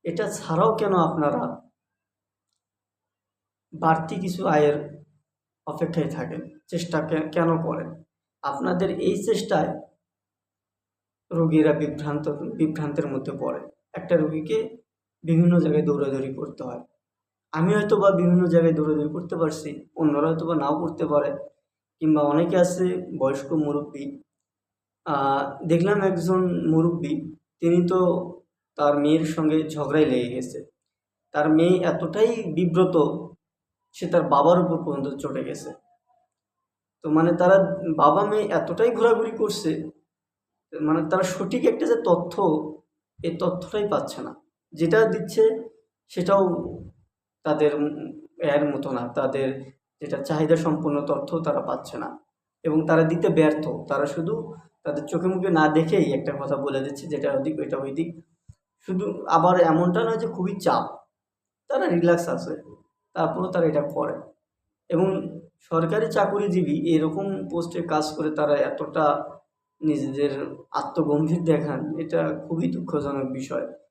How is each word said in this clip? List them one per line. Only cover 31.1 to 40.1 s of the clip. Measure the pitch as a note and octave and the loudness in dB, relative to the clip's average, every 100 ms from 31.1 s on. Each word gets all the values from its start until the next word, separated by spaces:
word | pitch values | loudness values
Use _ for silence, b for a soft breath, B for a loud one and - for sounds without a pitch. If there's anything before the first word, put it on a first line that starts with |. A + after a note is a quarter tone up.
| _ _ | _ _
তার | D3 D#3 | 0 4
মেয়ে | D#3 E3+ F3+ | 6 6 4
এতটাই | E3+ - D#3+ G#3 A3+ A3+ F#3 | 2 -2 -4 2 2 2 -4
বিব্রত, | D#3 F3 E3 F3+ E3 C#3+ - - - _ _ _ _ _ - | 0 2 4 4 4 2 0 -10 -18 _ _ _ _ _ -10
সে | F#3 | 2
তার | F3 - | 2 4
বাবার | C#3+ D3+ F3 | 4 6 6
উপর | E3 D#3+ | 4 -2
পর্যন্ত | D#3 C#3 C#3 C3+ | -4 -4 -6 -6
চটে | C#3+ C3+ | -8 -6
গেছে। | C3 A2+ - - _ _ _ _ _ _ _ _ _ _ _ _ | -8 -10 -12 -16 _ _ _ _ _ _ _ _ _ _ _ _
তো | D#3 | 0
মানে | D#3 E3 E3+ | 4 4 4
তারা | F3+ G3 F#3+ - D#3+ D#3 | 6 6 4 -2 -4 4
বাবা | D3+ F#3 | 6 6
মেয়ে | G#3 G#3+ G3+ | 2 0 0
এতটাই | E3+ - F#3 A#3 | -2 -2 2 2
ঘোরাঘুরি | A3+ A#3 A3 A3 A3 | 4 4 4 0 -2
করছে, | G#3 - D#3+ D#3 D#3 _ _ | -4 -2 -4 -4 -8 _ _